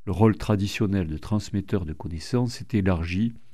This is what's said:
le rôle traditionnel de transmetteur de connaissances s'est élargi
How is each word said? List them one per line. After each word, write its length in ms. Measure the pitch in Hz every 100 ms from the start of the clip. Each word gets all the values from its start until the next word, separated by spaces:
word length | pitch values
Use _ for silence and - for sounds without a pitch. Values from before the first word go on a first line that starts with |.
| -
le 80 |
rôle 240 | 90 110 101
traditionnel 720 | - 104 101 - 104 98 82
de 100 | 78
transmetteur 680 | - 107 - 101 95 104
de 80 | 80
connaissances 640 | 85 82 82 - 123 123
s'est 240 | - - 107
élargi 560 | 95 87 85 90 117 - -